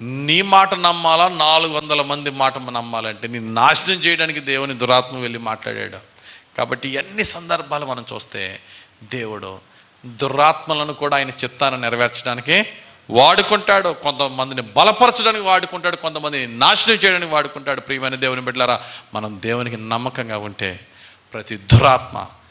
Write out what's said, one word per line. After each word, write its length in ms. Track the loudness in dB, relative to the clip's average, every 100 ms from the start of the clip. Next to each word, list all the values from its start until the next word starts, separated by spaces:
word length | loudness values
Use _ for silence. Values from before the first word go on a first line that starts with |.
నీ 400 | -12 -6 0 0
మాట 320 | 4 4 4
నమ్మాలా, 540 | 2 0 2 2 4 4
నాలుగు 460 | 2 2 4 2
వందల 280 | -2 -2 -2
మంది 280 | 0 -4 -4
మాట 280 | 0 0 0
నమ్మాలంటే 680 | -6 -8 -6 -6 -6 -8 -10
నీ 120 | -8
నాశనం 560 | -4 4 6 6 2 0
చేయడానికి 440 | 2 2 0 -4
దేవుని 340 | -4 -2 -2
దురాత్మ 440 | -2 2 2 2 -4
వెళ్ళి 220 | -8 -8
మాట్లాడాడు. 580 | -8 -8 -8 -10 -10 -12 -20 _ -20 -20 _ -6
కాబట్టి 320 | -4 -4 -6
ఎన్ని 340 | -6 -6 0
సందర్భాలు 600 | 2 0 -2 -4 -4 -6 -6
మనం 200 | -8 -10
చూస్తే 460 | -10 -10 -8 -8 -10 -18 -20 -20 _
దేవుడు 560 | -12 -10 -8 -10 -12 -14 -20 -20 _ _ -16
దురాత్మలను 880 | -6 -4 2 2 2 -2 -4 -4
కూడా 240 | -4 -2 0
ఆయన 120 | -2
చిత్తాన్ని 520 | -4 -6 -2 -2 -2
నెరవేర్చడానికి 840 | -2 0 0 -2 -6 -6 0 0 0 -8 -20 -20 0
వాడుకుంటాడు, 840 | 6 6 6 4 2 2 2 2 -2
కొంతమందిని 580 | -4 -2 -2 -2 -6 -6
బలపరచడానికి 840 | 0 4 6 6 4 4 2 0
వాడుకుంటాడు, 520 | 2 2 0 -4 -4 -4
కొంతమందిని 640 | -4 -6 -6 -6 -6 2
నాశనం 380 | 4 6 4 4
చేయడానికి 360 | 4 2 0
వాడుకుంటాడు. 500 | 0 -2 -4 -6 -6
ప్రియమైన 340 | -4 -6 -4 -2
దేవుని 260 | -2 -2
బిడ్డలారా, 400 | -4 0 0 0 -4 -16 -12
మనం 280 | -8 -8 -6
దేవునికి 340 | -4 -4 -4 -8
నమ్మకంగా 600 | -6 -4 -4 -8 -8 -8
ఉంటే 420 | -10 -8 -8 -8 -16 -20 -20 -20 _
ప్రతి 240 | -14 -10 -6
దురాత్మ, 680 | 4 6 6 4 0 -12 -14 -18 _